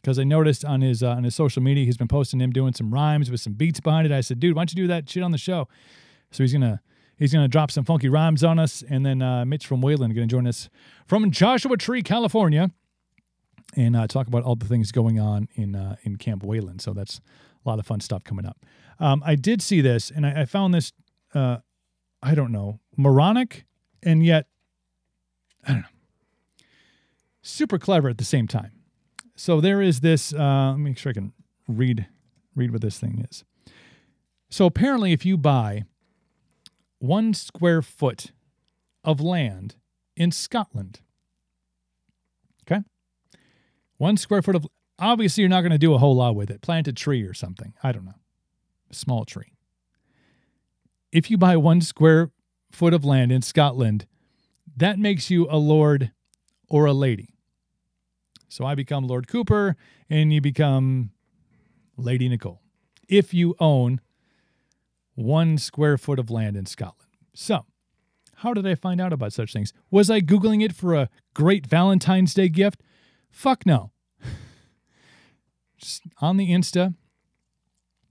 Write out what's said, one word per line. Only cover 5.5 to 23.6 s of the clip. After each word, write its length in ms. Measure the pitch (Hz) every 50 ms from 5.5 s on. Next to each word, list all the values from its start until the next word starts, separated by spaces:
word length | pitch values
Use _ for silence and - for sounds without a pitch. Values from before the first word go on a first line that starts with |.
| 185 170 127 - _ _ _ _ _ - _ _ _ _ _ _
So 140 | - - 131
he's 100 | 127 131
gonna, 260 | 147 127 117 107 104 - _ _ _ _ _ _ -
he's 160 | 151 135 143
gonna 140 | 160 143 127
drop 240 | 120 156 151 139
some 140 | - 151 127
funky 220 | - 165 147 127 131
rhymes 360 | 143 156 160 165 156 131 160
on 160 | 165 165 165
us, 240 | 160 147 - - -
and 200 | - 143 131 135
then, 200 | 139 135 131 131
uh, 220 | 127 127 123 120
Mitch 200 | 127 147 151 -
from 160 | - 139 127
Wayland 320 | 127 139 151 143 127 113 110
gonna 140 | 117 120 110
join 180 | 123 127 123
us 240 | 120 117 - - - _ _ _ - - _ _ -
from 240 | 180 214 214 196
Joshua 440 | 127 - 180 233 262 233 - 269 254 196
Tree, 260 | - - 247 247 180
California, 640 | - - 240 233 175 - 220 202 165 147 151 185 185 - _ _ _ _ _ _ _ _ _ _ _ _ _ _ _ _ - _ - -
and, 200 | 143 123 117 120
uh, 100 | 117 113
talk 220 | 107 - 135 127 117
about 160 | 120 120 120
all 120 | 127 120
the 120 | 113 113 101
things 240 | 123 117 107 104
going 280 | - 127 113 113 110 110
on 280 | 107 107 104 104 104 - _
in, 200 | - 104 98 98
uh, 200 | 95 95 98 98 - -
in 140 | 104 101 92
Camp 260 | - 117 107 98 101
Wayland. 380 | 98 110 113 101 92 90 90
So 120 | - 98 95
that's 260 | 101 98 - - - - _ _ _ _ _ _ _ -
a 40 | 117
lot 100 | 110 110
of 80 | - -
fun 120 | 113 101
stuff 240 | - - 107 92 -
coming 220 | - 113 98 98
up. 180 | 101 - - _ _ _ _ _ _ _ -
Um, 240 | 160 143 139 147 143
I 80 | 165 151
did 240 | 143 123 196 233 202
see 200 | - - 202 165
this, 300 | 135 127 120 117 - -
and 140 | 135 151 143
I, 160 | 143 139 156
I 40 | 143
found 280 | - - 196 196 185 175
this, 160 | 170 135 - - _ _ _ _ _ _ _ -
uh, 240 | 143 135 123 123 117 - _ _ _ _ _ _ _ _ _ _ _
I 140 | - 135 156
don't 160 | 151 135 120
know, 280 | 113 101 101 101 107 - _ _ _
moronic, 720 | - 135 139 135 139 151 190 220 247 254 - - -